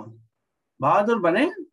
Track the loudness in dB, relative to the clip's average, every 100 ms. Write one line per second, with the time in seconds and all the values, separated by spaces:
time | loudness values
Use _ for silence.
0 | -8 -18 _ _ _ _ _ -4 0 2
1 | 2 0 2 2 0 -2 -8